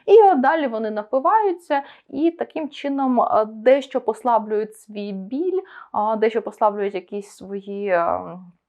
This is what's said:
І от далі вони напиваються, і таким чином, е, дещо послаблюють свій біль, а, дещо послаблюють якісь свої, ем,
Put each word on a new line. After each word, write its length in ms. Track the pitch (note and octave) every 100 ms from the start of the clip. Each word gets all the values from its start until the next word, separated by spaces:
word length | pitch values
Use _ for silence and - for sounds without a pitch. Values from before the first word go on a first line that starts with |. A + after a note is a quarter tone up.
| -
І 160 | G#4
от 180 | G4+ D#4+
далі 260 | C4 D#4+ C#4
вони 240 | A3 A3
напиваються, 920 | G#3+ G#3 C4 D#4+ A4 G4+ F4 - C#4+ C#4 - _
і 220 | C4+ E4
таким 380 | E4+ E4+ D#4 D4+
чином, 520 | - C#4+ C#4 C4+ A#3+
е, 240 | - G#3+
дещо 560 | G#3+ A3 A#3 C#4 C4+ B3+
послаблюють 760 | B3 A3 B3 A3+ G#3+ G#3+ G#3+ -
свій 360 | - G#3 G3+
біль, 480 | F#3+ F#3+ C4 F#4 F#4 G4 - -
а, 240 | - G#3+ A3
дещо 260 | A3 A3+
послаблюють 520 | G#3+ - G#3+ G#3 G3+
якісь 340 | F#3+ F3+ G#3 G3+
свої, 600 | - F#3+ G3 G3 G3+ G3+
ем, 640 | F3 E3+ F3+ F3+ F3+ F3+ _